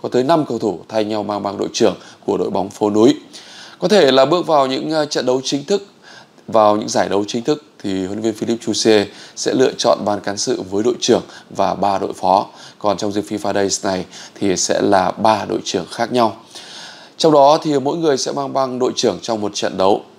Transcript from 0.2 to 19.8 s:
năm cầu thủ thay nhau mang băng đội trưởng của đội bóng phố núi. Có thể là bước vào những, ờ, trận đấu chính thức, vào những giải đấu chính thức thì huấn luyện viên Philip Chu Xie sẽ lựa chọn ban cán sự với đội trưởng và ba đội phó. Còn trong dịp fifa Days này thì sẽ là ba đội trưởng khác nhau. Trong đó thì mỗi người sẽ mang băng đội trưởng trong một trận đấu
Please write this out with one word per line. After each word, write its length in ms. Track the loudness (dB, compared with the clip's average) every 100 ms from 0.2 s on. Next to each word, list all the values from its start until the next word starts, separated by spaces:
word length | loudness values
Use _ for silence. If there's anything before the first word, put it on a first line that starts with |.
năm 200 | 2 0 0
cầu 100 | -2
thủ 220 | -2 -4 -4
thay 160 | -4
nhau 180 | -2 -4
mang 200 | -4 -4
băng 160 | -6 -6
đội 100 | -6
trưởng 220 | 2 0 0 -14 -12
của 120 | -4 -2
đội 120 | 0
bóng 200 | -2 -4
phố 200 | -2 0
núi. 240 | 4 4 4 -6 -20 -20 -20 -20 -6
Có 100 | 2
thể 220 | 4 6
là 160 | 6 4
bước 200 | 2 2
vào 200 | 2 2
những, 240 | -2 -4
ờ, 140 | -2
trận 220 | -2 -2 0
đấu 140 | -2
chính 200 | -2 -6
thức, 220 | -2 -4 -4 _ -20 -20 -20 _ -2
vào 280 | 4 4 4
những 120 | 0
giải 200 | -2 0
đấu 160 | 0 -2
chính 160 | -4
thức 200 | -2 -4 -6 _
thì 240 | -6 -4 -4
huấn 140 | -4
luyện 20 |
viên 120 | -4
Philip 240 | -4 -4 -4 -4
Chu 60 |
Xie 340 | 0 4 4 4 -8 -20 -6
sẽ 180 | -2
lựa 180 | 2 2 2
chọn 200 | 0 2
ban 160 | 0 -4
cán 160 | -6 -6
sự 260 | -4 -4 -4
với 120 | -2
đội 120 | -2 -2
trưởng 220 | 2 2 0 -20 -14
và 240 | -4 -2
ba 240 | 0 -2 -2
đội 140 | -4
phó. 340 | -4 2 2 0 -12 -20 -6
Còn 180 | -4 -2
trong 160 | -2
dịp 120 | -4 -4
fifa 260 | -6 -4
Days 300 | -2 -2 -2
này 200 | -4 -6 -6 -16 -20 -4
thì 160 | -2 0
sẽ 240 | 0 0
là 280 | 2 2 2
ba 340 | 0 0 0
đội 160 | -2 -6
trưởng 220 | -4 -6 -6
khác 220 | -6 -2
nhau. 240 | 0 0 -2 -18 -20 -18 -18 -18 -20 -20 0
Trong 140 | 4
đó 260 | 6 6 4
thì 160 | 2 -2
mỗi 180 | -2 -2
người 200 | 0 0
sẽ 160 | -2
mang 200 | -6 -4
băng 260 | -2 -2 -2
đội 140 | -2 0
trưởng 220 | -2 -2
trong 180 | -4 -4
một 140 | -4
trận 220 | -4 -6
đấu 280 | 2